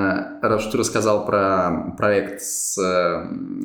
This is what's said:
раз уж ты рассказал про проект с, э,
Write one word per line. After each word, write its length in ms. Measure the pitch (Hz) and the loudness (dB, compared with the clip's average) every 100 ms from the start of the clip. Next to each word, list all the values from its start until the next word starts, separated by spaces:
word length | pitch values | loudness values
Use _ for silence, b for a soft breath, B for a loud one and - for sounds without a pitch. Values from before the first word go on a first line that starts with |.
| 95 92 - - | 2 0 -4 -4
раз 240 | 110 107 - | 0 0 0
уж 60 | |
ты 60 | 120 | 0
рассказал 480 | 110 117 107 104 - | 0 2 2 2 2
про 680 | 101 98 95 87 82 80 - | 2 4 2 2 0 -4 0
проект 440 | 104 101 - - | 2 2 0 -6
с, 360 | - - - - | -6 -4 -4 -2
э, 500 | 92 90 87 82 90 87 - - | 2 2 2 0 -4 -8 -8 -6